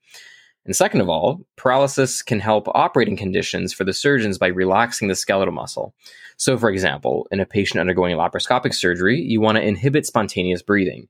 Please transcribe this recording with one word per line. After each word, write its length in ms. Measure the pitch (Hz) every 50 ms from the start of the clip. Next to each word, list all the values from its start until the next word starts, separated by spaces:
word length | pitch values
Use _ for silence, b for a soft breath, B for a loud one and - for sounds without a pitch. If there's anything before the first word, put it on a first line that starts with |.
| B B B B B B B B B B B _ _
And 80 | - 185
second 280 | - 185 - 220 139
of 80 | 92 87
all, 340 | 80 78 90 117 165 190 - _ _
paralysis 640 | - - 127 127 135 139 135 - 139 135 127 - -
can 180 | - - 120 101
help 280 | 98 110 107 104 - 95
operating 500 | - 135 160 175 - 135 113 104 98 95
conditions 560 | 101 92 92 90 85 - - 92 92 90 -
for 100 | - 95
the 80 | 95
surgeons 460 | 90 - - 143 143 123 107 104 92 -
by 80 | 95
relaxing 640 | 92 90 92 92 92 95 110 117 117 - - 110 98
the 60 | 92
skeletal 380 | - - - 98 95 95 90
muscle. 420 | 82 62 - - - - - - - B B B B B B B B -
So, 180 | - 139 131
for 140 | 107 117 107
example, 580 | 95 92 92 76 71 71 - 62 69 - - -
in 80 | 98 98
a 60 | 92
patient 360 | - - 104 98 - - 92
undergoing 360 | 85 90 90 92 90 87 85
laparoscopic 560 | 80 85 90 - 92 - - 123 127 - 120
surgery, 480 | - - - 90 87 87 92 104 127 170
you 220 | 143 123 113 107
want 140 | 107 107 107
to 60 | 110
inhibit 440 | - 107 98 90 120 143 139 156 -
spontaneous 560 | - - 120 101 - - 95 90 92 90 87
breathing. 440 | - - 104 101 92 80 50 58 -